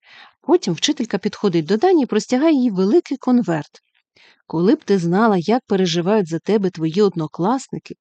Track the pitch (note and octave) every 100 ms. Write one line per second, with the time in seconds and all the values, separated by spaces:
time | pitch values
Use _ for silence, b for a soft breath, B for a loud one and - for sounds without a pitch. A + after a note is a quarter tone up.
0 | B B B B - F4 - D#3+ - D#4
1 | A3 G3 G#3 - G#3 E3+ D3+ A3 F#4 F4
2 | A#3+ G#3+ - B3+ D#4+ C#4+ B3 F#3 F#3+ E4+
3 | - C4+ - B3 F3+ D#3+ - - _ _
4 | _ _ b b - D#3+ F3+ D#4+ - G3
5 | E3+ F#3 A3+ F#3+ E3 A#3+ - G3 F#3 E3
6 | E3+ A3 E3 D#3+ - G3 F#3 E3 D#3+ E3
7 | G#3 F3 D#3 - F3+ C4 - F3+ - -